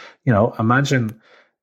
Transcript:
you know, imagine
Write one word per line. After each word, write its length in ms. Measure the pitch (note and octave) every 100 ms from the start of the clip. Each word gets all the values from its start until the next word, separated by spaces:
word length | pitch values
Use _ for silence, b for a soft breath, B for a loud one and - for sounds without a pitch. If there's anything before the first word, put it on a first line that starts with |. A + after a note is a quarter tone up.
| B B
you 80 | -
know, 220 | G#2 A2+ -
imagine 600 | A2+ B2+ C#3+ C#3 A2 - b b b b